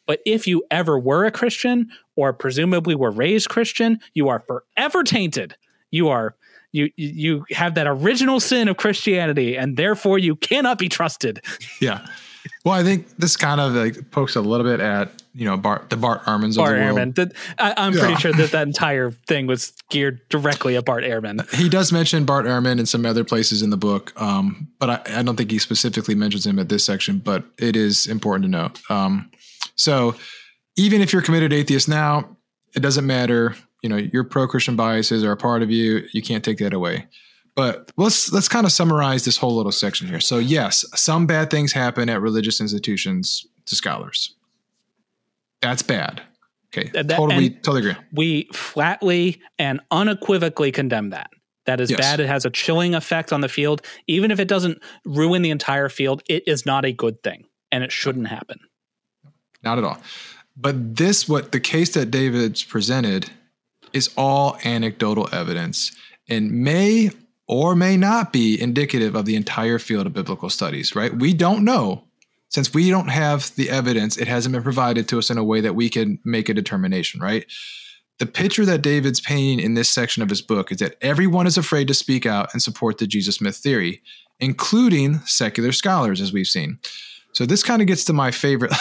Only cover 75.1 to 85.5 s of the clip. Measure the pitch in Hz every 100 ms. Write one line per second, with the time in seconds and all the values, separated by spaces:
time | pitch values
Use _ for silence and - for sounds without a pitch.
75.1 | 120 110 117 107 110 110 98 117 117 104
76.1 | 101 117 113 107 107 95 98 92 95 -
77.1 | - 95 110 - - - - - - _
78.1 | - 127 - 190 220 202 156 143 147 135
79.1 | 127 - 143 135 123 104 117 117 - 117
80.1 | - 104 101 - 104 92 95 98 - 135
81.1 | 151 190 180 175 170 156 151 139 135 -
82.1 | 131 117 101 101 120 117 - 117 110 104
83.1 | 104 98 - 101 - 143 120 87 - -
84.1 | - _ _ 135 131 - 220 247 156 139
85.1 | 151 - - 110